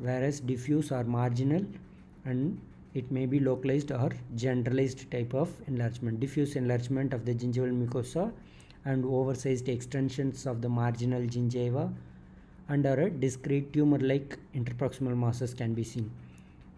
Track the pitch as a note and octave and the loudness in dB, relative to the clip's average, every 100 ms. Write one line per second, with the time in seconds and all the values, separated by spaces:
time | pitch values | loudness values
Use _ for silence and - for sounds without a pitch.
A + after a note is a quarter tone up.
0 | B2 B2+ C#3 C#3+ B2 B2 C3+ D3+ D3 C3 | -2 0 0 0 -2 -2 2 2 2 -2
1 | A#2 A#2+ B2 A#2+ C3+ E3 G3+ - - - | 0 2 2 2 2 2 0 -10 -18 -20
2 | - - C3 B2+ D3 - - - - C3+ | -20 -12 -4 -2 -2 -4 -12 -20 -10 -8
3 | A#2+ C3 C3 C#3 C3 B2+ C3+ C#3+ D3 B2+ | -4 -2 2 2 2 2 2 0 0 0
4 | C#3+ - - B2 B2+ B2 A#2+ C3 C3+ B2+ | 0 -2 -8 -2 0 2 2 2 0 -2
5 | - B2 A#2+ C3 F3 - - B2 A#2 - | -6 -4 -2 0 -2 -4 -4 -2 -2 -2
6 | A#2 A2+ C3+ D3+ C#3+ C#3+ B2 A#2+ B2 C3 | -2 -2 0 0 0 2 2 0 0 0
7 | C3+ B2+ A#2 A#2+ B2 A#2+ B2+ B2 A#2+ B2 | 0 -2 -2 0 0 0 2 2 0 -2
8 | A#2 D#3+ G#3+ - - - - - C#3 C3 | -2 -2 -2 -4 -18 -20 -20 -8 -2 0
9 | B2+ B2+ C3 B2 C#3 B2+ B2+ A#2+ - C#3 | 2 2 2 0 0 0 0 -4 -2 -2
10 | C3 C3 C3+ C3 C#3 A#2 A#2+ A#2 A#2+ A#2 | 0 0 -2 -2 -4 -2 0 2 2 2
11 | B2 B2+ A#2+ B2 A#2+ B2 B2 C3 F3+ F#3 | 0 0 0 0 0 2 0 0 -2 -6
12 | - - - - - - - C#3+ C#3 C3+ | -14 -20 -20 -20 -20 -14 0 2 4 4
13 | F#3+ D3 C3 B2+ C#3+ C#3 C#3+ D3+ D3 C#3 | 2 2 0 0 0 0 2 4 6 6
14 | C3 C#3 - - - C3+ A#2+ A#2+ C3 - | 4 2 -2 -14 -8 -4 -4 -2 -2 -2
15 | C3 B2 A#2+ A#2+ B2 - A2+ A2+ A2 B2 | -2 2 2 0 -2 -2 -2 -2 -2 -4
16 | G#2+ - - - - - - | -6 -8 -18 -20 -20 -20 -20